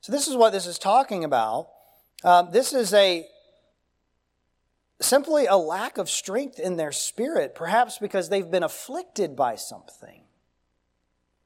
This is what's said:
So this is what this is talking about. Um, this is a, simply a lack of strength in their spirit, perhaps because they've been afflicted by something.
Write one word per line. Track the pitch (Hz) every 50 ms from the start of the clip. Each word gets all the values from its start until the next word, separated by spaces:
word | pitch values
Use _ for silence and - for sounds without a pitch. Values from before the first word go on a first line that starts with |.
So | - -
this | 220 285 285 311
is | 269
what | 247 226 220
this | 196 196 175
is | 175 170 -
talking | - 196 208 247 269 262 214 185 165
about. | 147 139 120 110 110 110 135 165 - - _ _ _ _ _ _ _ _ - -
Um, | 180 175 175 175 170
this | 170 226 262 -
is | 294 262 233 185 196
a, | 208 196 190 180 165 160 - _ _ _ _ _ _ _ _ _ _ _ _ _ _ _ _ _ _ _ _ _ _ _ _ _ _ _ _ _ _ _ _ _ _
simply | - - 254 277 285 320 311 294 269
a | 185 196 196
lack | 165 156 165 190 220 262 - -
of | 185 160
strength | - - - - 190 - 185 180 - -
in | 160 185 180 165
their | 156 147
spirit, | 143 - - - - - 233 285 330 202 147 127 -
perhaps | - 165 165 196 233 247 226 - -
because | 208 202 - 196 175 160
they've | 196 196 190 165
been | 170 185
afflicted | 165 156 - - - - 262 349 359 _ _ - 196 156 139
by | 135 135 120 113
something. | 104 - - 113 92 _ - - _ - - 92 87 _ _ _ _ _ _ _ _ _ _ _ _ _ _ _ _ _ _ _ _ _ _ _ _ _